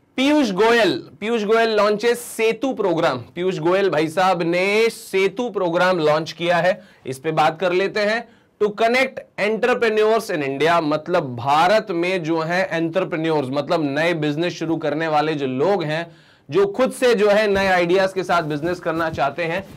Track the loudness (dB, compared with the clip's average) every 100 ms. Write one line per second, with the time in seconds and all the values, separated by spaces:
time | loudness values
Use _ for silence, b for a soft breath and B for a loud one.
0 | _ -2 2 2 2 2 4 4 4 0
1 | -6 -10 -4 -2 2 2 2 2 2 2
2 | 0 0 -4 -2 0 0 -4 -2 -2 0
3 | 0 -2 -8 -6 -4 -2 0 2 2 0
4 | -2 0 0 2 0 0 2 2 0 -2
5 | -4 0 0 0 -6 -2 -2 2 2 2
6 | 2 0 -2 -6 0 2 2 0 B B
7 | -12 -8 -4 0 0 0 -2 0 0 -2
8 | -2 -2 -6 b b _ -2 2 2 2
9 | 0 -4 -16 -4 -2 0 0 2 2 2
10 | 4 2 0 -4 -4 0 2 2 2 -2
11 | 0 -2 -2 -6 0 4 4 2 0 -4
12 | -2 -2 -2 -2 0 -2 -2 -2 -2 -2
13 | -4 -4 -2 -2 -2 -4 -2 -2 0 0
14 | 0 0 -2 -2 -4 -4 -4 -4 -2 -4
15 | 0 0 0 -2 -4 -2 0 0 -2 -4
16 | -6 B B B -4 0 0 0 -2 2
17 | 2 4 4 4 2 2 2 2 2 2
18 | 2 -2 0 0 0 -4 -4 -4 -4 -2
19 | -4 -2 -2 -2 -4 -4 -8